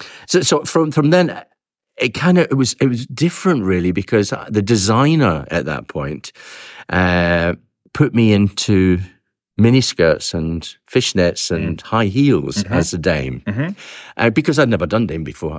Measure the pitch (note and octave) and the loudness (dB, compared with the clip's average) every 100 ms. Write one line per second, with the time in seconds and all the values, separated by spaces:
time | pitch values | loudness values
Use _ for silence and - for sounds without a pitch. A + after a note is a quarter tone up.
0 | - - - F3+ D3+ D3 - E3 D#3 D3 | -20 -20 -2 0 2 0 2 0 2 2
1 | C#3+ F3+ E3 F#2 - _ _ _ _ - | 4 4 2 -4 -16 _ _ _ _ -6
2 | B2+ - E3 F3+ - C3+ B2 - C#3 A#2 | -4 0 2 4 2 0 -2 0 0 0
3 | B2+ B2+ F3 - F#3 D3 F#2+ F#2 F2+ F2+ | -6 -2 -2 0 -2 0 0 0 0 -2
4 | - A2 G2+ - - G#2+ G2+ A2+ F#2+ A2+ | 0 0 0 -6 -2 -2 2 2 2 2
5 | D3 D#3+ A#2 D2+ C2 E2 C#2 C#2 - D2+ | 4 4 2 0 -4 -4 -4 -8 -8 -8
6 | C#2+ D2 - - - - - - - F2+ | -6 -8 -14 -20 -20 -20 -20 -20 -4 0
7 | F2+ F2 F2 E2+ E2+ F#2 _ _ _ - | 2 2 2 0 0 -4 _ _ _ -2
8 | D3 A#2 A2+ G2+ G2+ - - G2 F#2 F2+ | 0 4 4 4 2 0 0 4 4 2
9 | F#2+ _ _ _ _ - A#2 C3 - - | -2 _ _ _ _ 0 4 4 0 0
10 | E2 - - E2+ D#2+ E2 - - _ C3 | 0 0 -4 -4 -4 -6 -10 -18 _ -2
11 | B2 F#2+ F2 - - E2 D#2+ D#2+ - A2+ | 0 0 0 0 -4 -4 -4 -6 -4 -2
12 | G#2 A2 C#3+ F#2 C#2+ C2+ G2 E2+ D#2+ F2 | 0 2 2 2 0 -4 -2 -2 -2 -2
13 | F2+ D#2 C2 B1+ - G#2+ E3 G3+ - - | -2 -2 -4 -8 -8 -6 -6 -10 -16 -20
14 | - - A#2 A2 D3+ D3 B2+ G2+ E2+ A2 | -16 -2 0 2 2 2 2 2 0 -2
15 | A2 E2 D#2 - D#2+ | -2 -4 -8 -10 -10